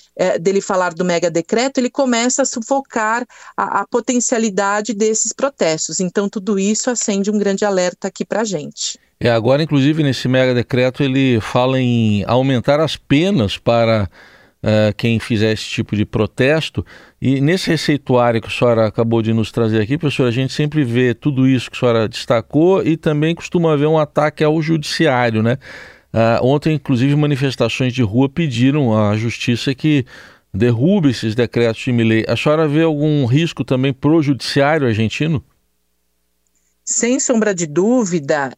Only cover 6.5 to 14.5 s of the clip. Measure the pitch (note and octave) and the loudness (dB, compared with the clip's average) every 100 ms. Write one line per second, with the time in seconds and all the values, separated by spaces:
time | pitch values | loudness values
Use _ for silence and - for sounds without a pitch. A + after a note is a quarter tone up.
6.5 | G3 G3 G#3+ - A#3+ - G3 G3+ G#3 G3+ | -2 0 0 -2 -4 -2 -2 -2 -2 -2
7.5 | G3 G#3 F#3+ F3+ - G3 - G3+ G3 A3 | -2 0 0 -2 -4 -8 -8 -6 -4 -4
8.5 | E3+ D3 - - - _ - A#2 A#2 A2 | -6 -8 -10 -10 -12 _ -4 0 2 2
9.5 | C#3 D#3+ C#3+ C3+ D#3 D3 B2 C3 C3 B2+ | 2 2 2 2 2 0 0 0 2 2
10.5 | B2 A2+ B2 B2+ A#2+ C#3+ C3 C3+ A#2 - | 0 0 0 0 0 -2 2 2 2 0
11.5 | B2+ B2+ C3 B2 A#2+ A2 G2+ - B2 C3+ | 0 0 0 0 2 2 0 0 0 2
12.5 | B2+ B2+ D3 D#3 - - C#3+ F#3 F#3+ G2+ | 0 2 2 0 -4 0 2 2 2 0
13.5 | - - A#2 A2+ A2 F#2+ - - - _ | -2 0 2 2 2 -2 -8 -20 -20 _